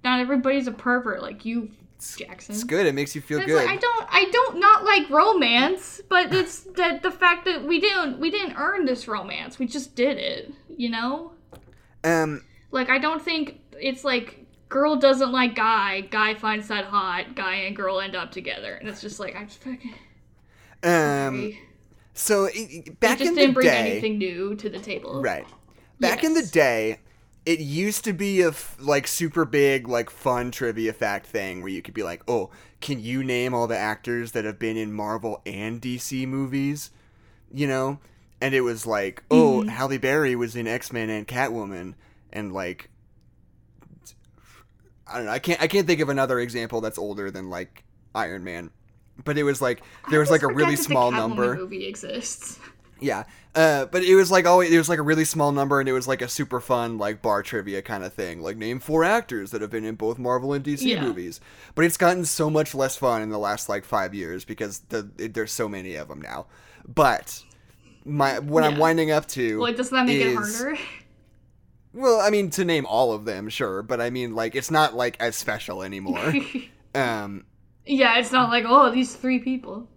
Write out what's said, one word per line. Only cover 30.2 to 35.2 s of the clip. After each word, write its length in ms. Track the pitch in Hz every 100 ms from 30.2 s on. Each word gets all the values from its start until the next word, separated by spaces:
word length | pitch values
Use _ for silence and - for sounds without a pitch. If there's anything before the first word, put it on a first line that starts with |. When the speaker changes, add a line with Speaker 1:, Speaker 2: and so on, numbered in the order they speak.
| 135 123 123
Speaker 2:
trivia 420 | 117 123 110 110
fact 340 | 104 107 101 -
thing 360 | 110 95 92
where 100 | 95
you 80 | 92
could 120 | -
be 80 | 101
like, 200 | 92 87 -
"Oh, 220 | 120 92 - - _
can 200 | - 131
you 240 | 110 131
name 300 | 131 123 127
all 120 | 123 117
the 100 | 113
actors 540 | 107 107 - 120 117
that 120 | 117
have 140 | 107 95
been 180 | 113 113
in 160 | 107
Marvel 480 | 107 104 110